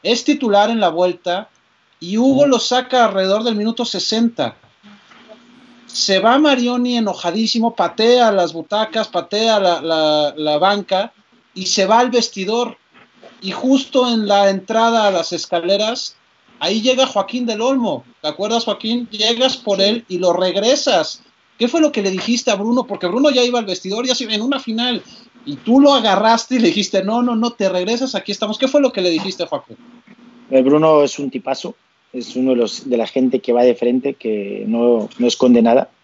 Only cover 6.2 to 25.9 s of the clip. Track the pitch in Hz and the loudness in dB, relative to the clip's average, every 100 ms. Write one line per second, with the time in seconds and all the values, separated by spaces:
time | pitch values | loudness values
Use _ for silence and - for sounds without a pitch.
6.2 | 214 269 302 262 240 247 247 240 214 - | 4 4 4 2 0 0 -2 0 -2 -4
7.2 | 175 190 226 233 226 226 170 - 226 247 | -4 -2 -2 0 -2 0 -4 2 4 6
8.2 | 233 196 175 160 160 208 214 220 208 - | 4 2 0 -4 -6 -4 -2 -4 -4 -6
9.2 | - 208 226 214 185 165 156 160 156 151 | -4 -2 0 2 2 0 -2 0 2 0
10.2 | 147 151 151 151 185 208 180 185 220 _ | -2 -2 -2 2 2 0 -2 -4 -4 _
11.2 | _ _ _ - 185 - 190 226 247 240 | _ _ _ -12 -6 -2 2 4 4 0
12.2 | 226 - 190 226 240 - _ _ _ _ | -2 -6 -4 -4 -4 -8 _ _ _ _
13.2 | - _ 190 - 254 269 - 262 247 226 | -20 _ -10 -4 0 0 2 0 0 0
14.2 | 208 202 196 196 185 226 226 233 208 185 | 2 2 2 0 -2 0 2 2 2 0
15.2 | 165 170 - 170 175 202 214 254 - _ | -4 -8 -4 -4 0 0 -2 -4 -10 _
16.2 | _ _ _ _ 160 220 240 254 262 208 | _ _ _ _ -4 -2 0 0 0 0
17.2 | 196 247 240 214 233 269 226 131 - _ | -4 -6 -6 -2 0 0 -2 -4 -10 _
18.2 | 151 147 208 233 226 202 220 240 233 208 | -10 -6 -2 -2 -2 -6 -4 -4 -6 -4
19.2 | 214 233 262 262 - 196 196 233 - 180 | -2 0 0 -2 -4 0 0 0 -6 -2
20.2 | 180 170 185 180 220 269 277 190 156 - | 0 2 0 0 0 0 2 0 -2 -10
21.2 | _ _ _ _ 233 330 302 254 196 185 | _ _ _ _ -2 2 0 0 -4 -4
22.2 | 226 240 - 196 214 247 - 196 180 220 | -2 -2 -2 -2 0 -2 -4 -6 -4 0
23.2 | 294 254 247 240 208 180 190 214 254 240 | 2 2 0 -2 -4 -8 -6 -6 -4 -4
24.2 | 226 214 240 277 233 220 247 233 - - | -4 -4 -4 -4 -6 -6 -4 -6 -10 -20
25.2 | - _ - 143 - 262 285 | -20 _ -14 -10 2 6 6